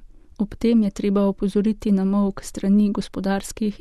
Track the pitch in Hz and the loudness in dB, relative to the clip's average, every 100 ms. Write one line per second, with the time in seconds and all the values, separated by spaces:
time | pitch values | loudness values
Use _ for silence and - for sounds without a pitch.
0 | - - - - 202 - 233 233 202 - | -8 -20 -20 -6 -6 -2 2 4 2 0
1 | 202 202 196 196 196 202 208 208 220 196 | 0 2 2 0 -2 0 0 -2 0 0
2 | 190 202 196 - - - 196 202 208 202 | 2 0 0 -4 -12 -6 2 4 4 0
3 | - 190 190 196 - - 214 - | -6 -6 -2 -4 -6 -4 -4 -4